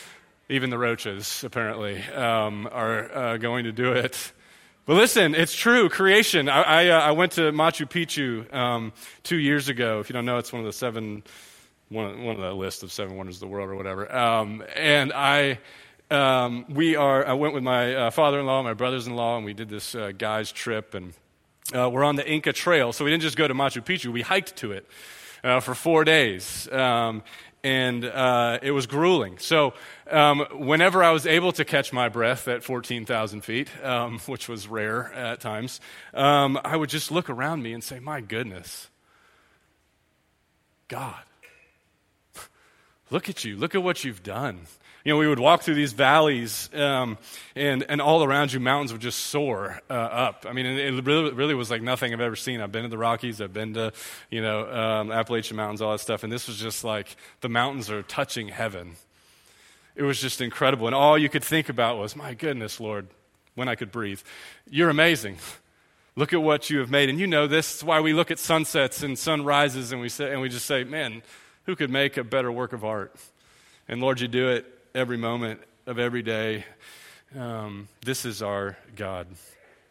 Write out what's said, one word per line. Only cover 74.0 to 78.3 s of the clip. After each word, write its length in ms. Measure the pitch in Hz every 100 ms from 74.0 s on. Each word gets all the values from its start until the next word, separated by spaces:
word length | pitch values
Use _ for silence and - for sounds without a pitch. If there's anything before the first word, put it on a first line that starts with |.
Lord, 200 | 131 127
you 80 | 123
do 200 | 123 127
it 160 | 120 - - _
every 220 | 131 123 120
moment 440 | 117 120 113 110 - _ -
of 120 | 120
every 240 | 120 120
day. 420 | 113 110 110 107 - - - - - - _ 135
Um, 500 | 120 113 107 101 104 _
this 220 | 120 131
is 160 | 123